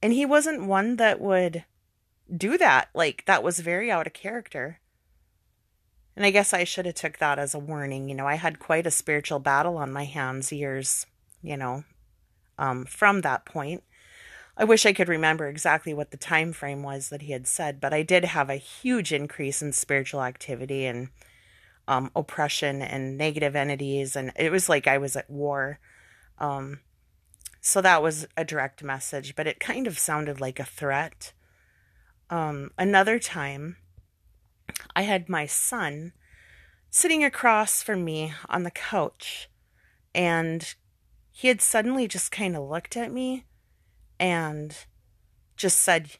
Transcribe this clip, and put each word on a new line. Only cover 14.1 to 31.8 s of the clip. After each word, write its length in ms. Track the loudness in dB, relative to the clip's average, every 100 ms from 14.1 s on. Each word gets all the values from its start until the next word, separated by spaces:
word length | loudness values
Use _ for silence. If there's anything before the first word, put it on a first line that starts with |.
| -20 -20 -20 -20 0
I 60 |
wish 220 | 6 8 8
I 80 |
could 160 | 4 2
remember 380 | 4 2 2 -2
exactly 460 | -2 2 2 0
what 180 | -6 -6
the 60 | -8
time 360 | 0 0 0
frame 300 | -4 -8 -6
was 260 | -6 -8 -8
that 140 | -10
he 100 | -6
had 140 | -6 -4
said, 340 | -2 -4 -2
but 120 | 0
I 80 | 0
did 240 | 4 4 4
have 240 | 0 0
a 60 | -2
huge 560 | -8 -8 -2 0 0
increase 500 | -2 -4 -6 -4 -4
in 120 | -2
spiritual 500 | -4 0 0 0 -4
activity 640 | -4 -6 -10 -8 -6 -4 -2
and, 240 | -4 -8 _ -20 _ _ _ _ _ -2
um, 240 | 0 0 -4
oppression 680 | -4 -2 -2 0 -2 -2
and 360 | -6 -6 -6 -2
negative 380 | -2 0 -2 0
entities, 600 | -2 -2 -2 -2 -2 -4
and 160 | -6 -2
it 160 | 2
was 180 | 2 4
like 180 | 4 4
I 100 | 2
was 180 | 2 -6
at 140 | -8
war. 500 | -6 -4 -2 -4 -6 _ -20 -20 _ _ _
Um, 420 | -4 -4 -6 -12 _ _ _ _ _ _ -20 -6
so 220 | 0 4
that 200 | 8 8
was 260 | 6 0 -6 -6
a 80 | -4
direct 380 | -2 -4 -6
message, 520 | -8 -8 -6 -8 -10 -6
but 120 | -4
it 120 | -4
kind 280 | -4 -4 -4
of 120 | -2
sounded 400 | 0 0 -2 -4
like 200 | -6 -6
a 60 | -10
threat. 680 | -6 -2 0 -2 -8 -20 _ _ _ _ _